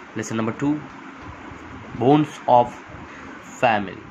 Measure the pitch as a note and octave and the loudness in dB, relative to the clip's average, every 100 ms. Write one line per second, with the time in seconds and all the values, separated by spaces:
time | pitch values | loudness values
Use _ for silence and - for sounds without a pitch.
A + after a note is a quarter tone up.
0 | - A2+ G#2+ A2+ A2+ A2 C#3+ D3+ C#3 - | -10 -8 -4 -2 -2 0 0 -2 -4 -14
1 | - - - - - - - - - - | -16 -16 -16 -16 -16 -14 -14 -14 -10 2
2 | A#2+ D3+ D3+ - - B2 A#2+ - - - | 6 6 6 -2 6 6 6 -2 -14 -16
3 | - - - - - - B2 G#2+ F#2+ - | -14 -16 -16 -16 -16 2 4 4 0 -8
4 | - | -14